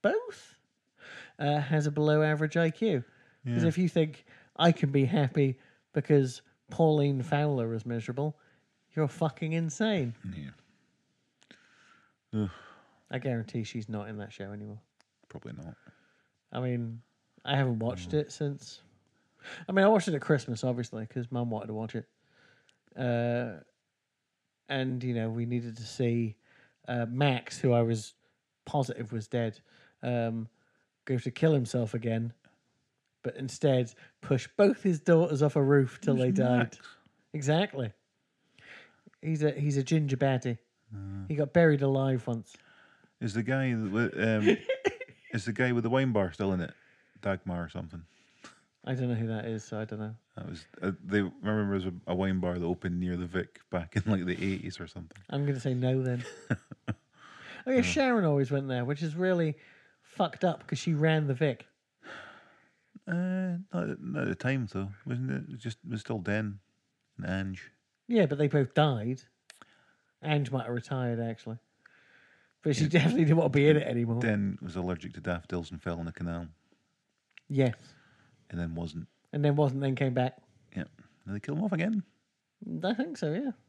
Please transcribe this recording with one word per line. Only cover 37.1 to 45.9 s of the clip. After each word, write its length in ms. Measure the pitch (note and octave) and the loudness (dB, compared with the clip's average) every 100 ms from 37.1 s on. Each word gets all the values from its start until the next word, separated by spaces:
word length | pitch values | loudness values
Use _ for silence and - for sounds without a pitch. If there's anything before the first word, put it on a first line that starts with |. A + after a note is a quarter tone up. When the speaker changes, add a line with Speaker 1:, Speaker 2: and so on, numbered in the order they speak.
| _ _ | _ _
Speaker 1:
Exactly. 580 | D3+ C#3 D#3 G#3 C#3 A2+ - _ _ _ _ _ _ - - - _ - _ | -4 2 2 2 -2 -6 -8 _ _ _ _ _ _ -20 -20 -20 _ -20 _
He's 220 | D#3 D#3 | -4 0
a, 80 | D3+ | 0
he's 260 | C3+ D3 C#3 | 2 0 0
a 60 | |
ginger 340 | C3 D#3+ C#3+ C3 | 4 2 4 2
baddie. 420 | C#3 B2+ B2+ A#2 _ _ _ | 4 4 0 -4 _ _ _
Speaker 2:
Uh. 320 | G#2 G2 G2 F#2+ | -12 -10 -8 -4
Speaker 1:
He 80 | |
got 160 | D3 C#3 | -2 4
buried 280 | F3 E3 C#3+ | 6 8 6
alive 440 | C#3 C3+ C3+ B2+ A#2+ | 4 4 2 2 -2
once. 280 | A2+ - - _ - - _ _ _ | -6 -8 -20 _ -20 -20 _ _ _
Speaker 2:
Is 140 | A#2+ | -4
the 100 | G#2+ | -2
guy 300 | A2 C3+ C3 | 0 0 0
that 180 | A#2 G#2+ | 0 0
wi-, 440 | G#2 A#2+ - A2 | 2 0 2 2
um, 220 | G#2+ G#2+ - - C5 - | 4 4 2 0 -2 -2
Speaker 1:
<laughs> 380 | - - - - | -4 -16 -18 -6
Speaker 2:
is 140 | A#2 | -6
the 80 | A#2+ | -4
guy 180 | G#2+ B2+ | 0 2
with 120 | A#2+ | 2
the 60 | |
wine 220 | A#2 | 2